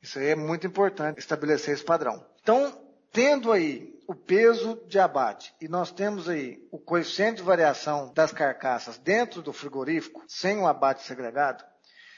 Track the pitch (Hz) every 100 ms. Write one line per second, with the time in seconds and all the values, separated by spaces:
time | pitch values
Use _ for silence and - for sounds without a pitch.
0 | - 139 139 156 156 170 180 185 196 196
1 | 156 151 143 147 147 147 147 143 - 165
2 | 135 101 - _ - 233 277 - - _
3 | _ - 262 294 233 214 160 131 - -
4 | - - _ 185 226 233 220 226 - 185
5 | 185 143 120 101 - _ 160 175 175 -
6 | 202 208 165 165 131 - - 156 - 170
7 | 165 - 208 220 180 180 156 135 - 147
8 | 135 - 156 - 143 127 135 123 - 117
9 | 160 208 240 175 147 127 143 139 131 160
10 | 160 - - - 185 208 180 143 135 131
11 | - 127 120 120 143 127 - _ _ _
12 | -